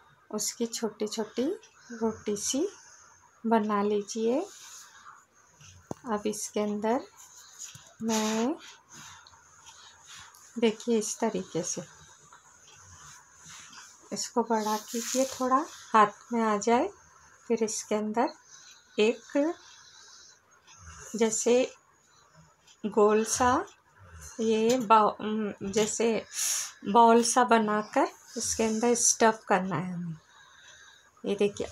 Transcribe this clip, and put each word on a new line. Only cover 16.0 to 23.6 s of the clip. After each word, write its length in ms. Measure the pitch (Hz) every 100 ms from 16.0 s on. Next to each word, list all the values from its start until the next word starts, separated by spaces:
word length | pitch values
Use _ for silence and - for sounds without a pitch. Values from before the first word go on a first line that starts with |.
| 208 - -
में 100 | 233
आ 140 | 220 208
जाए। 320 | 226 233 381 - - - - - -
फिर 160 | 226
इसके 300 | 220 - -
अंदर 340 | 214 214 214 294 - - - - - _ -
एक 560 | 214 233 - 285 302 349 - - - - - - - - _ _ _ - - - - 214
जैसे 560 | 226 220 233 247 262 - _ _ _ _ _ - - _ _ - 208
गोल 380 | 208 208 214
सा, 400 | 220 - 247 269